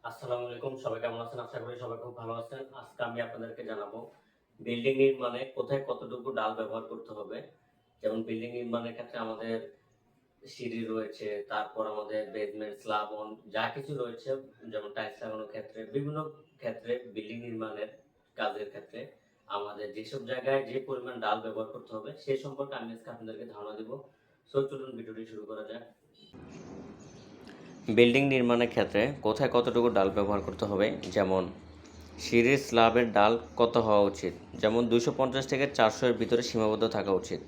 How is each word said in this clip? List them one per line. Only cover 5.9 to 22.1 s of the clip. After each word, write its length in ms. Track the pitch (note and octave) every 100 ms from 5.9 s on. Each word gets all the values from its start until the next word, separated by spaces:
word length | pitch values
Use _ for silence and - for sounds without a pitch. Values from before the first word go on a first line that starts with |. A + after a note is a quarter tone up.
| B2 B2+ B2 B2 A#2
ডাল 140 | G#2+ A2
ব্যবহার 260 | G#2 A2+ -
করতে 200 | - - G#2
হবে। 200 | G2 A2 - _ _ _ _ _
যেমন 160 | G#2+ A2 A2
বিল্ডিং 220 | A2+ A#2+ B2
নির্মাণের 360 | A#2+ A#2 A#2 A#2
ক্ষেত্রে 200 | A#2+ B2
আমাদের 320 | A2 A2 A2+ A2+ - - _ _ _ _ _ _
সিঁড়ি 380 | - - A#2+ A2+ A2
রয়েছে, 360 | A2 G#2 - G#2+ G2+ G2+
তারপর 300 | A#2 - A2 G#2+
আমাদের 280 | G#2+ G#2+ G#2+ G2+
বেসমেন্ট, 420 | G#2+ G#2 G#2+ G#2+ G2+
স্ল্যাব 260 | A2 G#2+ G#2+ G#2+
on 80 | G#2+ A2 G#2+
যা 100 | G#2+ A#2
কিছু 180 | C#3 C#3 C3+
রয়েছে, 280 | A#2+ A2 C3+ C3+ - _ A2+
যেমন 180 | G#2+ G#2 A2
টাইলস 220 | G#2+ -
লাগানোর 280 | A2+ G#2+ G#2+
ক্ষেত্রে, 280 | G#2+ G2+ A2 A2+
বিভিন্ন 240 | C#3 C#3+ D3+ D3+ - _ _
ক্ষেত্রে 320 | A#2 A2 A#2 B2 B2
বিল্ডিং 240 | G#2+ G#2 A#2 A#2
নির্মাণের 440 | A2+ G#2+ G#2 G#2+ - _ _ _ -
কাজের 300 | G#2+ - G3+
ক্ষেত্রে 280 | G2+ - A#2+ - _ _ _ _
আমাদের 380 | G2+ G#2 G#2 G#2 G2+
যেসব 240 | A2 C3+ A#2
জায়গায় 320 | B2+ B2+ C3+ A#2
যে 60 | B2+ B2+
পরিমাণ 260 | B2+ B2 A#2+
ডাল 140 | G#2+ A2+
ব্যবহার 240 | A2+ A2 A2
করতে 160 | B2 - A2
হবে 140 | G#2